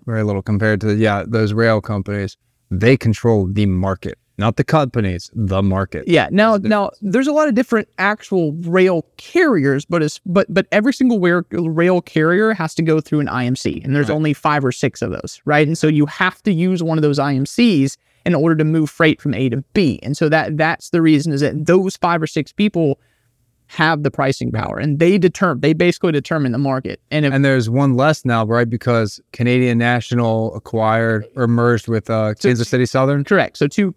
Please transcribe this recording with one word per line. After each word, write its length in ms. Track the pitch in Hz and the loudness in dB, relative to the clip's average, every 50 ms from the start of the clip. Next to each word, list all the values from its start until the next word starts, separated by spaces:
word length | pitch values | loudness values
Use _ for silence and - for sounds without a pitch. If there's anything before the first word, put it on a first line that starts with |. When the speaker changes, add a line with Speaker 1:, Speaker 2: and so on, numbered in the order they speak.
| - | -8
Speaker 1:
very 180 | - 113 110 107 | -6 -4 -2 0
little 180 | 104 101 98 | 0 -2 -2
compared 380 | - - 104 98 110 107 107 95 | -2 -2 -2 0 2 0 0 0
to, 160 | 107 107 104 | 0 0 0
yeah, 280 | 107 110 107 101 101 85 - | 2 2 2 0 0 -4 -2
those 240 | 117 110 110 104 | -2 0 0 0
rail 280 | 107 113 117 113 110 107 | 0 0 2 2 2 0
companies. 560 | - - 107 101 95 - 101 101 98 92 - _ _ _ _ _ _ - | -2 -4 -6 -6 -4 -4 -6 -6 -6 -6 -8 _ _ _ _ _ _ -6
They 240 | 95 90 110 - 135 | -2 2 4 4 4
control 500 | - - 117 104 - - 117 113 104 95 | 4 2 0 -2 0 0 2 2 2 0
the 200 | 90 98 107 104 | 0 0 0 0
market, 520 | 98 92 92 92 95 95 - - - - _ _ _ - | 0 0 0 -2 -2 -4 -6 -8 -14 -14 _ _ _ -8
not 200 | - 104 113 - | -4 -2 -2 0
the 80 | - 117 | -2 -2
companies, 640 | - - 156 143 123 - 120 104 95 90 87 - - | 0 2 0 0 0 -2 -2 -2 -2 -4 -6 -10 -10
the 300 | - 117 107 92 95 95 | -6 -4 -2 -2 0 0
market. 460 | 98 98 95 95 95 - - 78 - - | 0 0 0 -2 -4 -4 -8 -8 -2 0
Speaker 2:
Yeah. 180 | 170 147 - - | 2 2 2 2
Now, 220 | - 196 214 226 220 | 2 2 2 2 2
Speaker 1:
That's 80 | 202 190 | 0 0
the 40 | 208 | 0
Speaker 2:
now 140 | 214 208 202 - | 0 0 0 -4
Speaker 1:
difference. 240 | - - 208 196 | -6 -8 -6 -2
Speaker 2:
there's 140 | 180 254 269 302 | 0 0 0 2
a 40 | |
lot 140 | 285 302 311 | 0 0 0
of 80 | 302 214 | 2 2
different 340 | 233 262 - 233 214 - _ _ - | 0 0 0 -2 -2 -4 _ _ -4
actual 540 | 185 202 214 - - - 202 185 165 151 143 170 175 | -2 -2 -2 -4 -6 -4 -2 -2 -2 -2 -4 -6 -6
rail 420 | 165 175 185 185 190 180 165 - _ _ - | -2 2 2 2 2 2 -2 -4 _ _ -20
carriers, 640 | - - - 339 370 302 233 160 131 139 135 139 - | -12 -4 0 2 2 2 2 2 2 2 0 0 -2
but 180 | - 170 170 | -2 -2 -2
it's, 160 | 151 147 - - - | -2 -2 -4 -8 -6
but, 260 | 190 175 196 - - | -2 0 0 0 2
but 140 | 180 196 190 - | 0 -2 0 0
every 200 | - 208 214 285 | 0 0 0 0
single 280 | - - 254 247 233 202 | 0 2 2 2 2 2
rail, 220 | 180 175 175 175 170 - | 2 2 2 0 -2 -4
rail 480 | - 160 175 160 160 160 170 180 185 175 | -4 -4 -4 -2 0 2 2 2 2 0
carrier 500 | - - - 160 156 165 175 196 220 220 | -2 -2 -2 0 2 2 2 2 2 0
has 220 | 220 175 165 156 - | 0 -2 -4 -6 -4
to 80 | - | -2
go 180 | 165 175 - - | 0 2 2 0
through 200 | 151 - 156 151 | 0 -2 -2 -2
an 80 | 143 - | -2 -2
I 160 | 87 127 123 | -4 -4 -2
M 100 | 123 123 | -2 -2
C, 260 | - - 95 71 - - | -2 -4 -6 -6 -6 -4
and 100 | - 135 | -2 0
there's 140 | 147 143 147 | 0 0 0
Speaker 1:
Right. 80 | 151 | 0
Speaker 2:
only 180 | 156 156 151 143 | 0 0 -2 -2
five 300 | - - 156 147 147 135 | 0 0 0 0 0 0
or 80 | 127 | -2
six 300 | 120 - - 123 - - | -2 -2 -4 -4 -4 -4
of 100 | - 104 | -6 -6
those, 280 | 90 - - - - - - | -6 -8 -10 -12 -14 -10 -4
right? 240 | 147 147 147 156 143 | 0 2 2 2 2
And 100 | 165 - | 0 0
so 80 | - | 0
you 200 | 156 151 147 147 | 0 2 2 0
have 360 | 147 - - 190 185 - _ | 0 0 -2 -2 -2 -2 _
to 100 | - 214 | -2 -2
use 300 | 185 160 175 185 185 175 | 0 0 0 0 0 -2
one 160 | 165 160 160 160 | -2 -2 0 0
of 40 | |
those 180 | 151 147 139 143 | 2 0 0 0
I 120 | 135 143 139 | -2 -2 -2
M 120 | 131 139 | -2 -4
Cs 500 | - - - 240 233 190 143 135 139 - _ _ _ _ _ - | -2 0 2 2 4 4 2 2 0 -2 _ _ _ _ _ -2
in 100 | 175 175 | 0 0
order 220 | 139 151 165 160 | 2 2 2 2
to 80 | 156 156 | 2 2
move 260 | 156 160 160 156 147 | 0 2 0 0 -2
freight 320 | - - 170 156 - - | 0 2 2 2 2 2
from 100 | - 147 120 | -2 -4 -2
A 140 | 107 131 127 | -2 -2 -2
to 80 | 117 131 135 _ | -2 -4 -6 _
B. 280 | - 208 185 135 98 - | 0 0 2 2 0 -2
And 140 | - 117 147 | -4 -6 -4
so 120 | - 170 151 | -2 0 2
that, 280 | 156 156 147 - 156 | 2 0 0 -2 -2
that's 340 | 147 156 160 160 - - - | -2 -2 -2 -2 -4 -6 -2
the 100 | - 170 | 0 2
reason, 320 | 160 160 156 143 156 170 | 4 4 4 4 2 0
is 100 | 143 139 | -2 0
that 240 | 147 135 117 156 151 | -2 -2 -2 -2 0
those 300 | 165 175 190 190 190 - | 2 2 2 2 0 -4
five 240 | - - 170 170 170 | -4 -2 -2 -2 -2
or 60 | 160 | -4
six 240 | - - 165 139 - | -4 -4 -6 -6 -6
people 480 | _ - 208 214 - 170 160 143 135 _ _ _ _ _ _ _ _ _ _ _ _ _ _ _ | _ 0 0 0 0 0 0 0 -2 _ _ _ _ _ _ _ _ _ _ _ _ _ _ _
have 340 | - - 160 160 165 147 147 | -4 0 0 0 0 0 -2
the 60 | 139 | -4
pricing 400 | - - 139 135 135 - - 123 | -2 -2 -2 -2 -2 -2 -4 -6
power, 260 | 113 110 - - - - | -4 -4 -4 -4 -6 -4
and 200 | 117 151 143 147 | -2 -2 0 2
they 160 | 165 180 202 202 | 2 2 4 4
determine, 420 | 175 175 - - 202 175 143 120 | 2 0 0 0 -2 -2 -2 0
they 120 | - 151 | 0 0
basically 380 | 160 156 175 175 165 - - 175 | 2 2 2 0 0 0 -2 0
determine 380 | 156 143 - - 170 156 143 127 | 0 0 -2 -2 -4 -2 -2 -2
the 60 | 113 127 | -2 -2
market. 420 | 143 135 131 131 - 104 98 - _ - | -2 -2 -2 -4 -4 -8 -10 -10 _ -6
And 120 | 143 151 151 | -2 0 0
if 60 | 135 | 0
Speaker 1:
And 120 | 139 135 139 | 2 2 2
there's 240 | 139 135 131 113 113 | 4 2 2 0 0
one 240 | 120 135 143 139 127 | 0 2 2 2 2
less 300 | 123 135 156 151 - - | 2 2 2 0 0 -2
now, 200 | 127 117 113 110 | -2 0 0 0
right? 220 | 107 117 120 120 113 | 0 0 0 0 0
Because 520 | 123 107 - 127 120 113 110 101 - - _ _ | -2 -4 -2 0 0 0 0 -2 -6 -12 _ _
Canadian 460 | - - 120 123 123 127 127 123 117 117 | -6 -2 0 2 2 2 2 2 2 2
National 760 | 117 120 123 120 - - 120 120 120 113 110 113 110 113 - | 2 0 0 -2 -2 -2 -2 0 0 0 0 0 -2 -4 -6
acquired 720 | - - - - 113 110 110 110 113 113 113 113 107 107 - - | -10 -12 -6 -2 0 0 2 2 2 2 0 0 -2 -4 -6 -4
or 100 | 143 123 117 | -2 0 2
merged 380 | 117 117 117 120 120 110 - - | 2 2 4 2 2 0 0 -2
with, 200 | 113 110 - - | -4 -4 -2 -2
uh, 240 | 113 110 110 107 107 | -2 -2 0 -2 -2
Speaker 2:
So 140 | - - - | 0 0 0
Speaker 1:
Kansas 200 | 123 113 117 - | 2 0 0 -2
City 180 | - 123 127 | 0 0 0
Southern. 360 | - - 131 135 135 143 143 139 | 0 0 0 0 0 0 -2 0
Speaker 2:
Correct. 320 | - 208 180 127 - - | 0 2 2 0 0 -2
So 100 | - - 143 | -2 -2 -2
two, 260 | - - 202 185 - | 0 0 -2 -2 -2